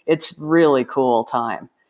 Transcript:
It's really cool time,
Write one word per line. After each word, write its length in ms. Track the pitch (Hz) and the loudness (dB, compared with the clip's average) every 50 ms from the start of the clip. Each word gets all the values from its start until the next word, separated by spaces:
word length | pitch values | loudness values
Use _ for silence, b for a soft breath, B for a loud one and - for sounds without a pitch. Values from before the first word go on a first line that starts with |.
| B | B
It's 320 | - 160 160 - - - - | -2 -2 -2 -2 -6 -6 -8
really 460 | 156 151 165 170 165 151 135 131 123 | -4 0 2 4 4 4 4 2 0
cool 400 | - - 135 131 127 120 113 113 | -2 -2 0 0 2 2 0 0
time, 440 | - - 120 117 117 95 - - - _ _ _ _ | -2 -4 -6 -4 -6 -8 -10 -12 -18 _ _ _ _